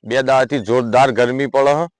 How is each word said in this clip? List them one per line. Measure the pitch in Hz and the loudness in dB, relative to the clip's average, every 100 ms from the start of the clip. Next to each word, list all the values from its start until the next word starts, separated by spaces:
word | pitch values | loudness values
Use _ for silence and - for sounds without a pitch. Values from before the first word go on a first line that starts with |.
બે | 107 127 | -4 -4
દાડાથી | 131 131 131 143 | 0 0 0 -4
જોરદાર | 101 123 120 123 135 | -2 -2 2 2 2
ગરમી | 113 123 131 139 | 2 0 -2 -2
પડે | 135 139 | 0 2
હે | 147 170 | 0 -4